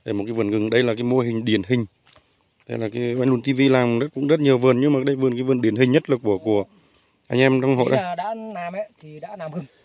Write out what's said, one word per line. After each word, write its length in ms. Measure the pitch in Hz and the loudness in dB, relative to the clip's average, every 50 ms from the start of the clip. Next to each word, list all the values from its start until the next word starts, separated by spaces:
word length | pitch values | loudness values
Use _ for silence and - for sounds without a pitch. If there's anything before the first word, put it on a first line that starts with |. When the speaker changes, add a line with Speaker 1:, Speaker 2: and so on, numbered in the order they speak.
| - | -8
Speaker 1:
Đây, 80 | 117 | -6
một 120 | 101 101 101 | -6 -4 -6
cái 80 | 117 113 | -4 -4
vườn 160 | 113 104 101 | -2 -2 0
gừng, 200 | 107 107 107 110 | 0 -2 0 0
đây 120 | 117 123 | 0 2
là 120 | 123 120 107 | 2 0 -2
cái 80 | 117 | -2
mô 160 | 123 120 127 131 | -2 0 0 0
hình 260 | 120 120 113 113 120 | 0 0 -2 -2 0
điển 180 | 117 107 101 | 0 0 0
hình. 240 | 92 - 127 120 110 - _ _ _ _ _ _ _ _ _ _ _ _ _ _ _ | 0 0 -2 -2 -2 -4 _ _ _ _ _ _ _ _ _ _ _ _ _ _ _
Đây 120 | - 120 117 | -10 -8 -6
là 100 | 113 101 | -6 -6
cái 100 | 110 120 | -6 -4
anh 260 | 123 120 120 127 123 135 | -4 -4 -2 0 2 2
Luân 140 | 127 117 | 2 2
T 40 | 127 | 0
V 140 | 139 131 131 139 131 | 0 2 2 4 4
làm 280 | 131 127 123 120 117 117 | 4 4 2 2 0 0
rất, 80 | 139 156 - | -2 -4 -4
cũng 140 | 135 147 143 | -4 0 0
rất 120 | 160 156 | 2 2
nhiều 180 | 147 139 131 120 | 4 4 4 4
vườn 220 | 127 131 120 123 | 4 4 4 4
nhưng 120 | 139 151 | 2 2
mà 80 | 143 131 131 | 2 2 0
đây 100 | 139 139 | -2 0
vườn, 180 | 131 131 127 120 | 0 0 0 0
cái 80 | 123 | 0
vườn 180 | 127 131 131 123 | 0 0 0 2
điển 160 | 113 110 104 | 2 0 2
hình 160 | 120 131 123 | 2 4 4
nhất 180 | 135 - - 147 | 4 2 2 0
là 60 | 131 117 | -2 -2
của, 160 | 120 107 98 92 | 0 -2 -2 0
của 260 | 110 110 104 101 95 - _ _ _ _ _ _ _ _ _ _ _ - | 0 0 0 0 0 -4 _ _ _ _ _ _ _ _ _ _ _ -4
anh 120 | 117 127 | 0 2
em 200 | 135 131 131 127 | 4 4 4 2
trong 160 | 131 139 131 | 2 2 2
hội 100 | 123 123 - | 2 2 2
Speaker 2:
Khi 60 | 131 | 0
Speaker 1:
đây. 60 | - | 0
Speaker 2:
là 120 | 180 175 175 | -2 -4 -6
đã 200 | 170 190 214 226 | -8 -8 -8 -8
làm 380 | 220 220 220 208 175 175 175 | -10 -12 -12 -12 -12 -12 -10
ấy, 180 | 185 202 214 - _ _ | -10 -10 -12 -12 _ _
thì 200 | 156 151 151 151 | -20 -20 -18 -18
đã 160 | 165 196 208 | -18 -16 -14
làm 160 | 185 160 151 | -14 -12 -12
gừng 120 | 147 175 139 - _ _ | -10 -12 -12 -14 _ _